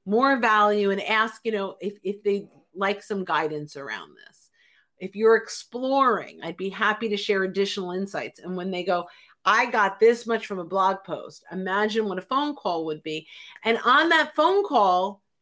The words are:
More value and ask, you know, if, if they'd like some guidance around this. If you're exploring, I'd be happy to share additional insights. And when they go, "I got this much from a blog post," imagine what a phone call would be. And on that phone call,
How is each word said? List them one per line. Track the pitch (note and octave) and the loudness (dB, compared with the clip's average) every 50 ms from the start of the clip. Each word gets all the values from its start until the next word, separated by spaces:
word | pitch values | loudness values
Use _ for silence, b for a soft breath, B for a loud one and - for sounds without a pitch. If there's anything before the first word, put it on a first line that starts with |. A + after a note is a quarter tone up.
| b | b
More | F#3+ G#3 A#3 C4+ C4+ C#4 A#3+ | 0 2 2 4 4 2 2
value | A#3+ A3+ G#3+ G#3+ G#3 G#3 G#3 G#3 G3+ G3 | 2 4 4 4 4 4 4 2 2 0
and | G3 G3 | 0 -2
ask, | - - A3 G#3+ A3+ A#3 - - - | -2 -2 0 0 0 -2 -4 -6 -6
you | A3+ | -4
know, | G#3+ G3 G3 F#3+ - - | -4 -4 -4 -6 -8 -8
if, | E3+ G#3 G3+ - - | -10 -10 -10 -8 -8
if | G3 G3+ G#3 - | -8 -6 -4 -2
they'd | G3+ G3+ G3+ - - _ _ _ _ - | -2 -2 -2 -4 -10 _ _ _ _ -6
like | F#3 G3 G3 G3+ G3+ - | -4 -2 -2 -2 -4 -6
some | - G#3+ G3 F3+ | -8 -6 -6 -4
guidance | - D#3 D3+ D#3+ D3+ D#3 D3+ D3+ D3+ - | -2 -2 -2 -2 -2 -4 -6 -10 -10 -14
around | C#3+ C#3 A#2 G#2+ F#2 D2+ D2 D2 | -14 -12 -12 -12 -12 -12 -16 -20
this. | - - - _ _ - _ b b b b b b b b b - | -20 -20 -20 _ _ -20 _ b b b b b b b b b -14
If | F#3 F#3+ F#3 | -14 -10 -2
you're | G3+ A3 A3 A3+ | 2 4 6 6
exploring, | A3 A3 - - - - - - B3 C4 C4 C4+ C#4 C4+ B3+ G#3+ F3 C#3 - - E3 | 4 2 -4 -12 -12 -12 -12 -10 -6 -2 0 2 4 4 4 2 0 -4 -8 -6 -6
I'd | - E3 E3+ | -6 -4 -4
be | - F#3 G3 | -6 -6 -6
happy | F#3 F#3 G#3+ G#3+ G#3 G#3+ A3+ G#3+ | -4 -2 0 0 0 0 -2 -2
to | G#3 | -2
share | G3+ - - G3+ F#3+ F#3+ | -2 0 0 0 0 0
additional | F#3 F#3 G3 G3 G3 - G3+ F#3 F3+ | -2 0 -2 -2 -2 -2 -6 -6 -6
insights. | F3+ F#3 G3 F#3+ - D3 A#2+ - - - | -4 -6 -6 -6 -6 -8 -8 -10 -12 -14
And | - F3 F#3 | -10 -10 -8
when | F3+ F3+ F#3+ | -6 -6 -6
they | F#3 F3+ F3 | -6 -4 -2
go, | F#3+ F3+ F3 E3+ B B B B B B B - | 0 -2 -2 -2 B B B B B B B 0
"I | F#3+ G#3 A3+ B3+ B3 | 2 2 2 2 2
got | B3 A3+ G3+ F#3+ - - | 2 2 2 2 2 4
this | A3 A#3 A#3+ A#3 - | 6 6 6 4 0
much | A3+ A3+ G#3 - | -4 -4 -4 -4
from | - G3+ F#3 | -6 -8 -8
a | F3 | -6
blog | D#3+ F#3 F#3+ F#3 F#3+ F#3+ F#3+ - | -2 0 2 2 2 0 -2 -6
post," | F3+ D#3 A#2+ - - D3+ - _ - | -10 -10 -10 -10 -14 -18 -20 _ -12
imagine | F3+ F#3 F#3 F#3+ F#3+ G#3 G#3+ G#3+ G#3 A3+ G#3+ | -10 -8 -4 -2 0 0 0 0 0 -2 -2
what | G3+ F3+ | -2 -4
a | F#3 | -6
phone | F#3 - C4 C#4 D4 D4 C#4 | -4 -2 -2 0 0 -2 -4
call | - - G3 F3 E3 D#3+ | -4 -4 -4 -4 -4 -4
would | D#3+ D#3 D#3 - | -6 -6 -8 -8
be. | D#3 D#3 D#3 D3+ B B B B B B B B | -8 -8 -10 -10 B B B B B B B B
And | A3 A#3 A3+ - | -2 0 2 4
on | A#3 C4 D4 D#4+ E4+ | 4 4 4 4 4
that | E4+ D#4+ D4 D4+ - | 4 2 2 0 0
phone | D4+ D4+ F4 F#4+ G4+ G4+ | 2 2 4 4 2 2
call, | G4+ C#4+ A#3 G3+ F#3 F3+ F3+ F#3 G3+ G3+ - _ _ _ _ | 2 2 4 4 4 4 2 0 -2 -4 -10 _ _ _ _